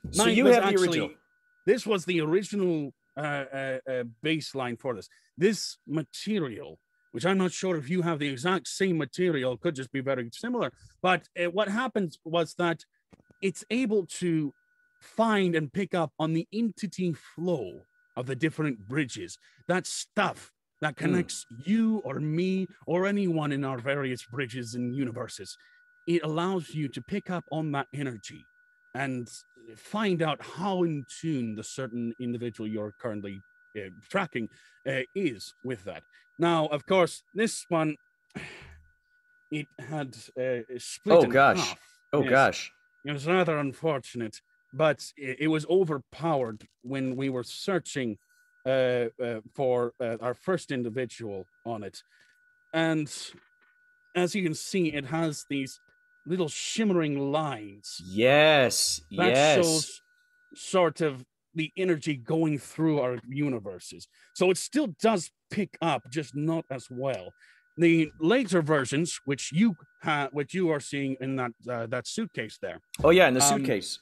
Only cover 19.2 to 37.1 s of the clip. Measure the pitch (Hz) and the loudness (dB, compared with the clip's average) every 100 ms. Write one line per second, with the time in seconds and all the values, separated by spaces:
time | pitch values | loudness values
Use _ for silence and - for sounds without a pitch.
19.2 | 87 - _ _ - 175 - - - - | -12 -16 _ _ -2 -2 -2 -10 -6 -2
20.2 | 185 - - _ _ _ 151 127 - 180 | -2 -4 -18 _ _ _ -6 -2 0 0
21.2 | - - - 117 156 226 220 214 170 135 | 0 -8 -12 -10 0 2 2 0 -4 -4
22.2 | 151 156 185 190 185 - - 170 190 202 | -2 0 0 0 -4 -8 -4 0 0 0
23.2 | 190 160 147 139 135 127 120 143 135 123 | 0 0 0 -2 -4 -4 -4 -2 -2 -6
24.2 | - 120 131 127 120 123 123 131 123 120 | -8 -8 -6 -6 -8 -6 -4 -2 -4 -4
25.2 | 113 - 95 - _ _ _ _ - 170 | -10 -12 -16 -18 _ _ _ _ -2 0
26.2 | 156 156 180 190 151 151 143 127 - 202 | 0 -2 0 -2 -4 -6 -6 -6 -6 -8
27.2 | - 180 - 151 156 139 - 139 139 110 | -4 -8 -6 -6 -2 -4 -4 -6 -6 -8
28.2 | - - - _ _ _ _ 131 135 127 | -14 -18 -20 _ _ _ _ -6 -4 -6
29.2 | 117 - _ _ - 110 - 208 214 175 | -8 -14 _ _ -20 -20 -8 -2 0 2
30.2 | 160 139 - 147 196 185 170 147 131 - | 0 -2 -8 -6 -4 0 0 -2 -8 -8
31.2 | 160 143 117 107 110 - 131 120 117 117 | -4 -2 -4 -6 -10 -8 -8 -6 -6 -6
32.2 | 123 120 120 107 110 107 104 - 120 104 | -6 -6 -8 -8 -8 -6 -8 -8 -8 -6
33.2 | 101 98 _ _ _ 107 98 95 - 196 | -10 -12 _ _ _ -12 -12 -16 -6 -4
34.2 | 180 127 110 - _ _ 135 135 127 196 | -4 -6 -8 -12 _ _ -6 -4 -4 -4
35.2 | 175 104 - _ 131 117 95 80 _ _ | -4 -4 -16 _ -10 -10 -10 -14 _ _
36.2 | _ - 170 165 151 147 - 190 165 | _ 0 2 2 0 -2 2 4 4